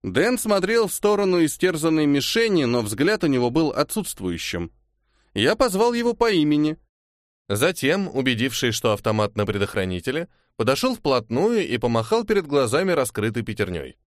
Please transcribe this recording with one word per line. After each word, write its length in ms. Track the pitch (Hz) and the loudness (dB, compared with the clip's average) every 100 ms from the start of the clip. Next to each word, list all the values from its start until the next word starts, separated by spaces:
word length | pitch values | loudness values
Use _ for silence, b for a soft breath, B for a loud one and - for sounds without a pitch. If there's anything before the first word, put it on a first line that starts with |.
Дэн 360 | 98 92 202 247 | -2 0 0 0
смотрел 500 | 214 202 180 233 208 | 0 0 2 0 0
в 60 | |
сторону 500 | - 208 208 196 180 | 0 0 2 2 2
истерзанной 600 | 156 - 185 165 165 156 147 | 0 2 -2 0 0 2 2
мишени, 580 | 143 - 220 226 185 | 2 0 0 2 2
но 160 | 127 120 | 2 0
взгляд 420 | 104 104 151 214 | -2 0 0 2
у 20 | 160 | 2
него 240 | 131 123 | 2 2
был 200 | 131 160 | 2 0
отсутствующим. 1000 | - 151 - 185 - 92 85 - 87 85 _ _ _ _ _ _ | 0 -4 -4 -8 -6 -6 -6 -6 -6 -8 _ _ _ _ _ _
Я 220 | - 113 220 | 0 2 2
позвал 360 | 247 185 240 | 0 2 2
его 220 | 240 240 | 2 -2
по 160 | 226 233 | 2 2
имени. 480 | 185 151 147 151 160 _ _ _ _ _ _ _ | 4 2 2 0 -2 _ _ _ _ _ _ _
Затем, 600 | 101 156 185 135 180 190 | 0 0 0 0 0 -2
убедившись, 600 | 131 131 117 131 117 123 | -2 0 0 -2 -2 -2
что 180 | 110 117 | 0 0
автомат 440 | 104 - 107 104 107 | 0 0 0 -2 -2
на 80 | |
предохранителе, 840 | 101 101 98 - 95 90 107 139 175 _ _ _ | -2 -2 -2 -2 -2 -4 -4 -6 -8 _ _ _
подошел 380 | 113 135 254 | 0 0 0
вплотную 760 | 240 147 127 113 117 202 233 180 | -2 0 0 0 0 0 0 -2
и 80 | 120 | -2
помахал 480 | 117 113 113 226 | 0 0 0 -2
перед 220 | 214 208 156 | 2 0 2
глазами 460 | 143 123 135 190 | 0 2 0 0
раскрытой 500 | 165 127 - 107 113 | 0 0 -2 -2 -2
пятерней. 560 | 110 104 98 85 65 - | -6 -4 -4 -4 -8 -16